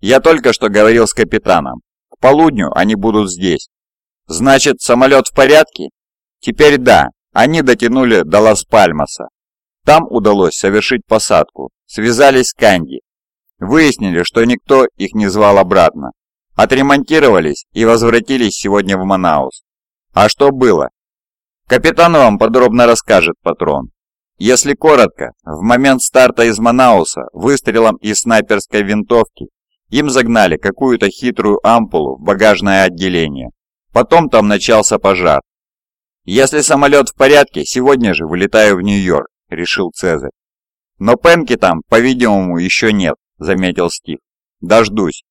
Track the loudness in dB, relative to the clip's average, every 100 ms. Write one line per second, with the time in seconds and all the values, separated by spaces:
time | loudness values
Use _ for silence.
0 | 2 2 2 0 0 -2 -2 2 2 4
1 | 0 -2 -4 -4 0 -2 -2 -14 _ _
2 | _ _ 2 2 2 0 -6 -2 -2 -2
3 | -2 -2 -2 -4 -4 -4 -8 _ _ _
4 | _ _ _ -4 2 2 2 -4 -2 0
5 | 4 2 0 0 4 4 2 -6 -16 _
6 | _ _ _ _ -10 0 2 2 2 2
7 | 2 _ _ 0 0 0 0 0 0 0
8 | 0 0 2 2 4 2 0 2 2 0
9 | -8 -10 -18 _ _ _ _ _ 2 2
10 | 2 -2 0 2 0 -2 -2 -2 -2 -6
11 | -2 -4 0 0 0 -6 -18 _ _ -6
12 | -4 2 4 4 -2 0 0 0 -4 -14
13 | _ _ _ _ _ _ -2 0 2 0
14 | -4 -4 -2 0 0 -2 _ 2 2 _
15 | -8 -4 -4 2 2 4 2 2 2 0
16 | -16 -16 _ _ _ -2 0 0 0 0
17 | 0 0 2 2 0 -6 -12 -4 0 2
18 | 2 0 -2 -2 -2 -4 -2 -2 -2 -4
19 | -4 -2 0 -2 -4 -10 _ _ _ _
20 | _ 0 0 2 0 2 0 0 -2 _
21 | _ _ _ _ _ _ _ -2 0 2
22 | 2 4 2 2 0 2 2 4 2 2
23 | 2 0 0 -4 -8 -6 -4 -4 -6 _
24 | _ _ _ _ -2 0 0 -2 2 4
25 | 2 -2 -14 _ -18 -8 -2 0 0 0
26 | 0 2 2 2 -2 0 -2 2 2 2
27 | 0 -8 -14 -6 -2 -2 -2 0 0 0
28 | -6 -6 0 -2 0 -4 -2 -6 -4 -4
29 | 0 0 0 _ -20 _ _ _ _ -4
30 | -2 -2 0 2 0 0 -6 -4 -2 0
31 | -2 -4 -8 -4 -2 0 0 0 0 -4
32 | -6 -8 -10 0 0 2 0 0 0 -2
33 | -6 -4 -6 -8 -16 _ _ _ _ -2
34 | 2 2 2 0 0 -2 0 0 0 -2
35 | -2 0 0 -2 -4 _ _ _ _ _
36 | _ _ -6 -2 0 0 0 0 2 2
37 | -2 -2 2 2 2 -4 -8 -4 0 0
38 | 0 -4 -6 -4 -2 2 2 2 -2 -2
39 | -2 -4 -4 _ _ -12 -8 -6 -8 -6
40 | -4 -4 -6 -16 _ _ _ _ _ _
41 | -2 0 2 2 0 -2 -2 -2 -2 0
42 | 0 0 0 0 -2 -4 -4 -2 -2 0
43 | -2 -6 _ _ -6 -4 -4 -4 -6 -6
44 | -14 -16 _ _ _ _ 0 2 2 -2
45 | -6 -6 _